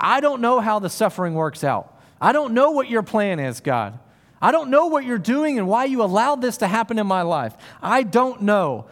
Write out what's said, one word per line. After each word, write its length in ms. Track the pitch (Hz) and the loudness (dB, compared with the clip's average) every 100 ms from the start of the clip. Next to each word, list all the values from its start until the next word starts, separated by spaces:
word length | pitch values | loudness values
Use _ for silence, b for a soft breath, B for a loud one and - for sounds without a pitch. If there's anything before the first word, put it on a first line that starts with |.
"I 180 | 180 262 | 0 2
don't 220 | 285 262 | 2 0
know 180 | 233 254 | 2 2
how 200 | 220 214 | 2 -2
the 100 | 185 | -4
suffering 440 | - 214 - 175 | -2 -2 0 -4
works 300 | 160 156 - | -2 -4 -2
out. 340 | 143 110 - b b b | -2 -2 -4 b b b
I 140 | 175 | 2
don't 200 | 285 277 | 2 0
know 180 | 226 285 | 2 4
what 180 | 294 254 | 2 0
your 140 | 226 | -2
plan 360 | 185 220 202 165 | -2 -2 0 -2
is, 220 | 131 110 | -4 -4
God. 360 | 151 123 101 110 - b b b | -2 -2 -2 -8 -20 b b b
I 100 | 196 | 2
don't 180 | 320 269 | 2 2
know 180 | 285 339 | 2 2
what 180 | 302 254 | 0 -2
you're 120 | 233 | -4
doing 400 | 175 269 302 254 | 0 0 0 0
and 80 | 185 | 0
why 200 | 226 269 | 0 0
you 180 | 262 | 0
allowed 380 | 208 190 254 285 | 0 2 2 0
this 160 | 247 - | -2 -2
to 100 | 196 | -2
happen 320 | 220 226 226 | -2 -2 -2
in 80 | 202 | 0
my 140 | 185 | 0
life. 340 | 170 160 113 - B B | 0 -2 -4 -8 B B
I 220 | 196 254 | -2 0
don't 380 | 226 233 254 254 | 2 2 0 0
know, 460 | 202 208 160 113 107 | 0 2 0 -4 -10